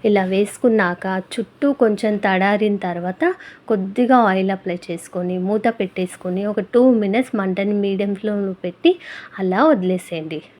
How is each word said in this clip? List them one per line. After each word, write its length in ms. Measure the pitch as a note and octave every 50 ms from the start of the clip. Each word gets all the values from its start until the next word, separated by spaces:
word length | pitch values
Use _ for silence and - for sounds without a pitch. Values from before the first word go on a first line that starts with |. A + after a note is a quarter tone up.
| -
ఇలా 200 | A3 G#3 G3 F#3+
వేసుకున్నాక 800 | F#3 F#3+ G3 G#3 G3+ - - - B3 A3 G#3+ F#3+ F3 F3+ - - F#3+ F#3+ F#3+ F#3 _
చుట్టూ 400 | - - A3 - _ _ - C#4+
కొంచెం 420 | C4+ - B3+ A3 G#3 G3 - G#3+ G#3
తడారిన 600 | G3+ G#3 G3+ F#3+ F#3 F#3+ G3+ G#3 G3+ G#3+ G#3+ G3+
తర్వాత 480 | F#3+ F#3+ F3+ F3 F3 F3 F3+ F#3 - D#4 F4+ F#4 - - - - - _
కొద్దిగా 520 | - A3+ G3 F#3 F#3+ G3 - B3 A#3 C4 B3 A3+
ఆయిల్ 260 | G3+ F#3+ F#3+ F#3 F#3+
అప్లై 280 | F#3+ F#3+ - F#3 F3 F3+
చేసుకొని 540 | - - E3+ E3+ - - - F#3 F3+ F3+ F3+ F3+
మూత 300 | F3+ F#3+ G#3+ A3 G#3 A#3
పెట్టేసుకొని 720 | - - G3 F#3 _ F#3 F#3 F3+ - - - F3+ F3+ F#3+ G3+
ఒక 180 | G#3 G#3 G#3+ F#3+ -
టూ 140 | - A#3+ B3+ C4 B3
మినిట్స్ 420 | A3 G#3 G3 G3 A#3 C4 - -
మంటని 400 | G#3+ F#3+ F#3+ F#3 G3 G3 G#3 G#3
మీడియం 380 | G3+ G3+ G3+ G3 F#3+ G3+ G3+ G3+
ఫ్లేమ్‌లో 420 | F#3+ - G#3+ G#3 G3+ G3 F#3+ F#3 -
పెట్టి 340 | - F3+ F3+ _ - E4+ F#4 - - - - - - - - -
అలా 240 | F#3+ F#3 F#3 G3+ C#4
వదిలేసేయండి. 760 | D#4+ D4+ G3 F3+ F#3 F#3 F3+ - - F3 D#3+ D#3 D#3 D#3+ D3+ - - _